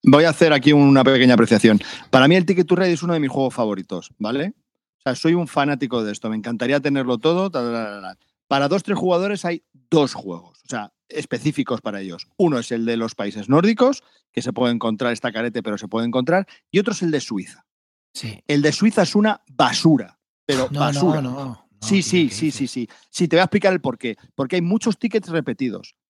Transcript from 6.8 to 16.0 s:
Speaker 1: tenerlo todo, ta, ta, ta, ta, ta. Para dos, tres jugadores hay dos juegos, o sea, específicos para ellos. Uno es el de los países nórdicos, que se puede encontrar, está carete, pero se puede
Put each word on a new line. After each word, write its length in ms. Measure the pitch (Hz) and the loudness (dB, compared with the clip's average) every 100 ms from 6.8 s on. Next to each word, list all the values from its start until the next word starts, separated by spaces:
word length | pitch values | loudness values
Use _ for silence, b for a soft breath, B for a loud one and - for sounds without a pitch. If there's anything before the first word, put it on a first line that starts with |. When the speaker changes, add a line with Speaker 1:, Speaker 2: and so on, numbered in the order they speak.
Speaker 1:
tenerlo 360 | 143 139 127 120 | 0 -2 -2 -2
todo, 340 | 156 170 196 | 0 0 -2
ta, 120 | 147 | -4
ta, 100 | 120 | -4
ta, 280 | 117 107 101 | -6 -8 -12
ta, 120 | 95 | -16
ta. 40 | 92 _ _ _ | -18 _ _ _
Para 220 | 139 143 | -2 0
dos, 140 | 190 | -2
tres 160 | - 180 | -2 -4
jugadores 480 | 180 175 196 202 175 | 0 0 -2 -4 -6
hay 160 | 170 _ 135 _ | -8 _ _ _
dos 220 | 160 135 | 0 0
juegos, 480 | - 98 85 87 _ | -4 -12 -14 -16 _
o 60 | _ | _
sea, 240 | 123 104 _ _ | -12 -12 _ _
específicos 720 | 156 - 117 151 143 127 117 | -12 -8 -4 -4 -4 -4 -6
para 220 | 107 101 | -6 -10
ellos. 260 | 95 85 - - | -10 -14 -18 0
Uno 220 | 170 127 | 0 0
es 120 | 117 | -4
el 120 | 117 | -4
de 140 | 113 117 | -2 -4
los 160 | 113 | -6
países 340 | - 101 107 104 | -6 -8 -8 0
nórdicos, 540 | 143 196 220 247 277 _ _ _ | 2 2 2 0 0 _ _ _
que 100 | - | -8
se 100 | 120 | -6
puede 220 | 110 123 | -2 -2
encontrar, 400 | 117 113 110 123 | 0 -4 -4 -4
está 180 | 113 123 | -4 -6
carete, 300 | 110 117 113 | -6 -6 -6
pero 160 | 107 104 | -8 -8
se 100 | 101 | -6
puede 180 | 113 | -4